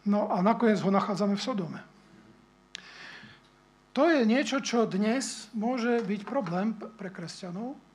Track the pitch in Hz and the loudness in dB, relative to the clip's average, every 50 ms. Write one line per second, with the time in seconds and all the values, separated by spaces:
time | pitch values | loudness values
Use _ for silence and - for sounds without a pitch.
0 | _ 208 202 208 208 - 254 185 180 208 226 226 233 214 214 180 147 190 196 196 | _ 2 2 2 2 0 0 2 4 4 4 4 4 4 4 4 2 2 2 2
1 | 190 - 202 160 208 202 202 202 - 262 254 196 175 151 135 - - - _ _ | 2 0 -2 0 0 0 0 0 -2 -4 -4 -4 -4 -6 -10 -14 -16 -18 _ _
2 | _ - - - - - - _ _ _ _ _ _ _ _ - - - - - | _ -20 -20 -20 -20 -20 -20 _ _ _ _ _ _ _ _ -18 -16 -16 -20 -20
3 | - - - - - - - - _ _ _ _ _ _ _ _ _ _ _ 254 | -18 -18 -18 -20 -20 -20 -20 -20 _ _ _ _ _ _ _ _ _ _ _ 4
4 | 285 339 330 285 233 214 226 269 302 220 262 269 - - - 240 220 208 165 190 | 4 6 6 6 4 4 4 2 2 0 -2 -4 -2 0 2 2 2 2 2 0
5 | 208 220 226 269 - - - - - - - 220 208 240 262 247 226 240 240 233 | 2 2 0 0 -2 -4 -8 -12 -14 -10 -6 -4 -2 -2 -2 0 0 0 0 0
6 | 226 180 208 202 - - 247 277 220 165 170 180 202 226 220 - - - - - | 0 -2 -4 -4 -6 -4 -4 -4 -2 -2 -2 -2 -2 -2 -4 -4 -10 -16 -14 -12
7 | 196 180 190 - 170 156 - - - 180 170 196 226 254 294 294 - _ | -12 -12 -10 -10 -12 -12 -12 -12 -12 -10 -8 -8 -8 -10 -10 -14 -18 _